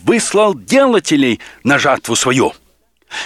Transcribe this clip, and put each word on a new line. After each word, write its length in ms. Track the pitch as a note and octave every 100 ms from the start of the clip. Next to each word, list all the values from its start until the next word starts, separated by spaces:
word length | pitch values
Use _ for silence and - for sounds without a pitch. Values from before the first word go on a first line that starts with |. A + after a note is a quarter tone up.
выслал 500 | G3+ A3+ - G3 G#3+
делателей 840 | C#3+ F2+ C4+ C4+ G#3+ - D3 C3 G#2+ - -
на 160 | A#2+ C#3
жатву 340 | C#3 B2+ -
свою». 380 | A#2 C3 C3 F2 - _ _ _ _ _ -